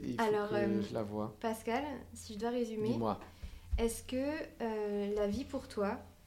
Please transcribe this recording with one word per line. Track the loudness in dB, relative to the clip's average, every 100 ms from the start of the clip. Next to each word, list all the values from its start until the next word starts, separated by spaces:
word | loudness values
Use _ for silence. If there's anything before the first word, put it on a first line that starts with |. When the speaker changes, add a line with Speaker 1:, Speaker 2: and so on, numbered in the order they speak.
Speaker 1:
et | -2
il | 2
faut |
Speaker 2:
Alors, | 2 2 2
Speaker 1:
que |
Speaker 2:
euh, | 2 4 4
Speaker 1:
je | 2
la | 0
voie. | 0 -2 -2 -2
Speaker 2:
Pascal, | -2 -2 0 0 0 -6 -10
si | -12 -10
je | -2
dois | 0
résumer, | 0 0 0 2
Speaker 1:
Dis-moi. | 2 2 0 -4 -12 -12 -10 -2 2
Speaker 2:
est-ce | 2 0
que, | -4 0 0 0 -4 -4
euh, | -2 0 0 0 2
la | 2 2
vie | 2
pour | -2 -4 -4
toi, | 0 0 0 -6 -20